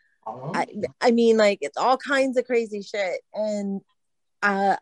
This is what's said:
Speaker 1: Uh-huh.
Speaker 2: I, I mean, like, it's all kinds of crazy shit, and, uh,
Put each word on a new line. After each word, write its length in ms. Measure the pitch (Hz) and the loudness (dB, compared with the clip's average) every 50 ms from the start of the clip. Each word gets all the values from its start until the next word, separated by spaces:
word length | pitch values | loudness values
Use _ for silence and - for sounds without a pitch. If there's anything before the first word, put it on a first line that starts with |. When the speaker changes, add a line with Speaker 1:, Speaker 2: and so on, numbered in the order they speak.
| _ _ _ _ - - | _ _ _ _ -14 -14
Speaker 1:
Uh-huh. 240 | 110 123 131 151 - | -12 -12 -10 -6 -4
Speaker 2:
I, 140 | 165 156 - - 214 - 120 - - | -4 -4 -6 -6 -8 -10 -10 -4 0
I 80 | - 247 | 2 4
mean, 280 | 233 233 233 226 226 220 | 4 6 6 4 6 6
like, 200 | 214 202 202 - | 4 4 2 0
it's 160 | 143 143 - 135 | -4 -6 -4 -2
all 200 | 170 233 262 247 | 0 0 0 0
kinds 400 | - 240 285 269 269 269 240 254 | 0 0 0 0 0 0 0 -2
of 80 | 240 | -2
crazy 380 | - 254 233 233 208 214 208 196 | 0 -2 -2 -2 -2 -6 -10 -10
shit, 380 | - - 208 196 180 156 - - _ - | -8 -6 -6 -4 -4 -6 -8 -10 _ -10
and, 480 | 202 214 214 214 208 202 196 196 196 - _ _ _ _ _ _ _ _ _ _ _ - | -8 -6 -4 -4 -4 -6 -6 -6 -8 -10 _ _ _ _ _ _ _ _ _ _ _ -2
uh, 320 | 202 196 196 196 196 180 - | -2 0 0 2 0 0 0